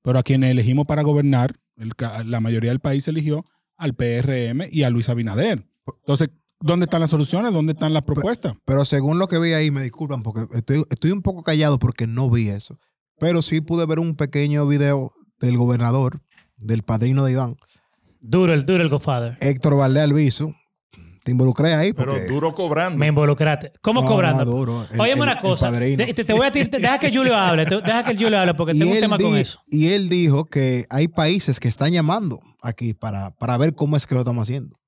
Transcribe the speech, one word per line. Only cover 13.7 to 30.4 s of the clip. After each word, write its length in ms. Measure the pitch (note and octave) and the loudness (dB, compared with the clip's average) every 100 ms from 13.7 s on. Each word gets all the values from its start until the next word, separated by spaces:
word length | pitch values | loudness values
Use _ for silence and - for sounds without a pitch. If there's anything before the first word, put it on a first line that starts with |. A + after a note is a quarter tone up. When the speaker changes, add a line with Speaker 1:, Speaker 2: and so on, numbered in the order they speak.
| E3+ D#3+ | -2 0
Speaker 2:
ver 140 | D#3+ | 0
un 160 | E3 D3 | -2 -2
pequeño 500 | C#3+ C#3+ D3 D3 C#3+ | -2 0 0 0 2
video 460 | C#3+ C#3+ C#3 C3 _ _ _ | 2 2 0 -4 _ _ _
del 160 | B2 B2 | 0 2
gobernador, 640 | A#2+ A#2+ A#2+ C3 B2+ D3+ _ _ _ _ | 2 2 2 2 0 -4 _ _ _ _
del 280 | G#2+ A2+ | -4 -4
padrino 420 | - A2+ A#2+ C3+ C3+ | -2 -2 0 2 0
de 80 | |
Iván. 240 | B2+ B2 A2+ _ _ _ _ _ _ | 0 -4 -8 _ _ _ _ _ _
Speaker 3:
Duro 320 | A2 F3 F3+ | -2 2 4
el, 120 | D#3 C3+ | 2 2
duro 160 | F#3 | 2
el 80 | D#3+ | 2
Godfather. 480 | C#3+ - B2+ A#2 A#2+ | 0 0 -2 -4 -2
Speaker 2:
Héctor 340 | C#3 C3+ D#3 C#3 | -2 0 2 4
Valdés 280 | C3+ C#3 | 4 4
Albizu. 500 | D3+ C#3+ D3 - D#3 - _ _ _ - E2+ F2+ | 4 4 2 0 -8 -10 _ _ _ -20 -20 -10
Te 80 | - | -2
involucré 420 | B2+ C3 B2 D#3 D#3 | 2 2 4 2 2
ahí 160 | F#3 | 0
Speaker 4:
Pero 220 | E3 C3 | -2 -2
Speaker 2:
porque 120 | C3+ F#2 | -2 -2
Speaker 4:
duro 280 | C#3 D#3+ D#3+ | -2 -2 -2
cobrando. 420 | F3 D3 F3+ D3 | -2 0 0 0
Speaker 3:
Me 100 | D3+ | 2
involucraste. 680 | D3+ D3 D3 D#3 D3+ - _ | 4 2 2 0 0 -6 _
¿Cómo 200 | - A#3+ | 0 2
Speaker 2:
No, 60 | C3 | 2
Speaker 3:
cobrando? 380 | G#3 E3+ C3 B2 | 4 4 2 0
Speaker 2:
no, 60 | |
duro. 360 | B2 B2 A#2 G2 | 0 -2 -4 -4
El, 40 | A2 | 0
Speaker 3:
Óyeme 180 | A3+ C#4 | 0 2
Speaker 2:
el, 40 | |
Speaker 3:
una 100 | C#4+ | 0
Speaker 2:
el 60 | A#3+ | 0
Speaker 3:
cosa. 300 | F#3+ F3+ - | 0 0 0
Speaker 2:
padrino. 360 | A#2+ B2+ C3+ A#3 | 0 0 0 -2
Speaker 3:
Te, 80 | |
te, 100 | A3 | -2
te 80 | A3 | 2
voy 140 | A3 C4+ | 2 2
a 40 | |
decir, 200 | C#4 C4+ | 0 -2
te, 80 | C4+ | 0
deja 180 | A#3 C4+ | 0 2
que 120 | D4+ | 0
Julio 220 | B3 B3+ A3+ | 2 2 2
hable, 300 | F#3 E3 D#3 | 2 2 2
te, 100 | F#3+ | 0
deja 200 | F#3 A3+ A#3+ | 0 -2 0
que 100 | G#3 | 0
Julio 240 | A3 G#3 | 2 2
hable 140 | F3+ | 2
porque 200 | D#3+ E3 | 0 0
Speaker 2:
Y 60 | D#3 | 2
Speaker 3:
tengo 120 | E3+ | 2
un 40 | G#3+ | 2
Speaker 2:
él 40 | |
Speaker 3:
tema 140 | G#3+ G#3 | 2 2
con 160 | G#3 | 2
Speaker 2:
di-, 80 | G#3 | 2
Speaker 3:
eso. 180 | B2+ - _ | 0 -6 _
Speaker 2:
y 220 | D3+ D#3+ | 0 2
él 180 | G3+ F#3 | 2 0
dijo 380 | F3+ E3 C#3 | 2 2 2